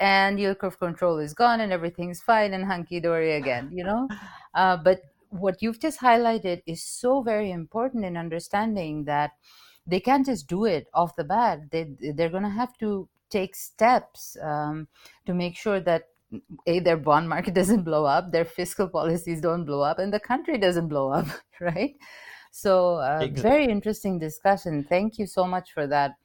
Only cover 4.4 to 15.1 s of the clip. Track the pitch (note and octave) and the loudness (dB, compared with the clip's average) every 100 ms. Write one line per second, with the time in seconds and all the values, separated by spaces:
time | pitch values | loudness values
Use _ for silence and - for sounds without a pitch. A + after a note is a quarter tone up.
4.4 | - E3 F#3 F3+ E3+ F#3+ - _ _ F3+ | -6 2 4 4 4 2 0 _ _ -4
5.4 | G3 F#3 A3+ A3+ D#4+ - B3+ A#3 A#3 A3+ | -2 -2 -4 -2 -4 2 4 6 4 0
6.4 | F#3 F3 - E3 - - B3 C4+ A#3 G#3+ | -2 -4 -6 -10 -10 -4 0 0 0 -2
7.4 | G#3 F3 D#3+ A3 C4 A#3+ F#3+ E3+ E3 E3 | -2 -6 -6 -4 -4 -4 -4 -6 -6 -8
8.4 | - G3+ A3+ G3+ D#3+ D3+ C#3+ D3 D3 - | -4 -2 -2 -2 -4 -6 -2 0 -2 -6
9.4 | _ - - _ - F3+ B3 C#4 C4+ A3+ | _ -20 -20 _ -4 -2 2 2 2 -2
10.4 | - F3+ A3 D#3 - D#3+ E3+ - D3+ G#3 | -4 0 0 0 0 0 0 -2 -2 2
11.4 | A#3 D3+ D3+ E3 D#3+ C3 C#3 D3 E3 F#3 | 2 0 -6 -6 -6 -8 -6 -2 -2 -2
12.4 | G#3 G3+ B3 - G#3+ G3 - _ - G3+ | -4 -4 -6 -6 -4 -4 -8 _ -6 -4
13.4 | F#3 - - - A3+ B3 - - - - | -4 -8 -12 2 4 4 0 -14 -18 -10
14.4 | D#3 D3 D3+ D#3 D3+ _ - | -6 -4 -4 -6 -10 _ -20